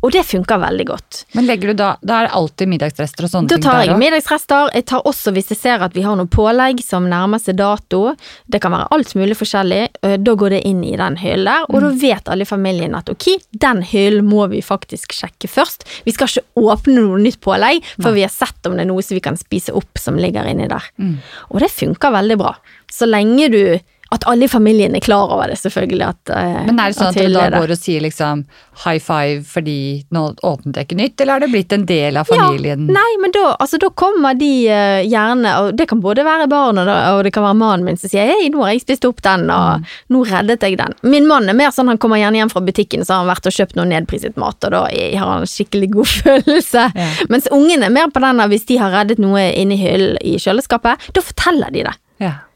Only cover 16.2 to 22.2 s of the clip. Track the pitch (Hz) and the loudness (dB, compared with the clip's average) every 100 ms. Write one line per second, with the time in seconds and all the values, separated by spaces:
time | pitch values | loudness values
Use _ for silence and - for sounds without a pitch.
16.2 | 262 - - - 214 214 - 254 214 185 | -2 -2 -4 0 2 2 0 0 0 2
17.2 | 214 - - 185 220 330 - - 190 208 | 0 0 -2 0 2 0 -4 -4 0 0
18.2 | 196 - - - 175 180 180 185 196 185 | 0 -2 -6 -6 -6 -4 -2 -2 -4 -4
19.2 | 151 175 - - - - - - - 151 | -4 -8 -6 -6 -4 -6 -6 -10 -4 -2
20.2 | 175 104 - - - - - - 196 147 | -2 -2 -4 -4 -4 -6 -10 -8 -6 -6
21.2 | - - - 196 320 - - 175 294 214 | -10 -20 -8 -2 -2 -2 -4 0 0 2